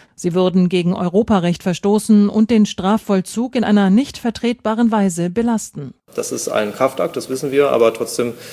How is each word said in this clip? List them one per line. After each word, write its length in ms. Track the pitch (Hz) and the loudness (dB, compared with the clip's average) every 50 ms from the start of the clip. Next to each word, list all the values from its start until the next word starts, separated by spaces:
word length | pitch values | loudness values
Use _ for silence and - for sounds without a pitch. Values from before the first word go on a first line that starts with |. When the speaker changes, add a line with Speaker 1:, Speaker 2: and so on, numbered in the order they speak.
| - _ _ | -20 _ _
Speaker 1:
Sie 180 | - - 180 165 | -6 -4 -2 0
würden 340 | 185 185 185 175 185 180 | 2 2 2 2 2 2
gegen 280 | 175 185 180 170 175 185 | 2 2 0 0 0 -2
Europarecht 640 | - 180 175 170 208 240 - 214 185 165 175 170 - | 0 -2 0 0 0 2 2 2 2 2 0 -2 -2
verstoßen 680 | - 190 170 - - 202 208 214 - - 214 208 202 | -2 -4 -4 -2 0 0 0 2 2 4 4 4 4
und 220 | 202 - 220 220 - | 4 2 2 2 4
den 160 | 240 214 208 | 4 2 2
Strafvollzug 880 | - - - 180 190 214 214 - - 202 190 180 - - 220 247 247 - | 2 0 -4 0 0 0 0 0 0 0 0 -2 -4 -6 -6 -6 -4 -2
in 80 | 247 220 | -2 0
einer 280 | - 208 208 196 190 | 2 2 4 4 4
nicht 260 | 190 233 285 - - | 4 2 2 0 -6
vertretbaren 760 | - - 233 214 - - 240 240 _ - 214 220 220 240 220 | -6 -6 -6 -6 -2 -4 -4 -4 _ -4 -4 0 2 2 2
Weise 380 | 226 214 196 190 165 175 170 175 | 2 2 0 0 0 -2 -4 -2
belasten. 640 | 175 233 226 240 233 208 - - - 147 143 123 - _ _ _ - | -2 -2 0 0 -2 -2 -4 -8 -12 -12 -12 -12 -14 _ _ _ -10
Speaker 2:
Das 160 | - - - | -8 -8 -6
ist 180 | - - - - | -6 -8 -6 -2
ein 240 | - 110 107 104 - | -2 -2 -2 -2 -2
Kraftakt, 420 | - 131 131 - - 87 170 - | 0 0 0 0 -2 -4 -4 -4
das 140 | 123 - - | -6 -8 -6
wissen 220 | 131 127 156 139 | -8 -6 -4 -2
wir, 180 | 135 143 143 135 | 2 2 2 2
aber 240 | 127 117 117 113 110 | 4 4 4 2 2
trotzdem 400 | - 117 - - - 120 120 117 - - - | 0 -8 -6 -4 -4 -4 -4 -6 -10 -18 -20